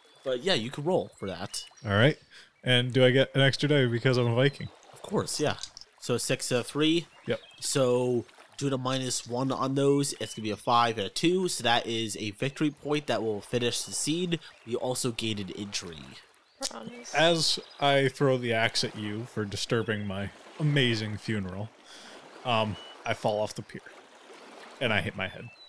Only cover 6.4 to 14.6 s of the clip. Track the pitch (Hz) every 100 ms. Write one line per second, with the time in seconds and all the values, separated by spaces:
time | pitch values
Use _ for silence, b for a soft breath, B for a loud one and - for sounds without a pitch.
6.4 | - 123 113 143 156 170 - - - 113
7.4 | - - - 143 127 123 123 120 110 -
8.4 | - - 139 131 127 131 131 - - 120
9.4 | 135 127 131 135 139 143 143 - 107 -
10.4 | 107 101 - 120 117 110 95 - 170 185
11.4 | 180 - 117 117 - 113 113 110 101 101
12.4 | 131 - 151 143 139 151 147 117 113 104
13.4 | - 123 120 113 - 98 - 165 180 170
14.4 | B B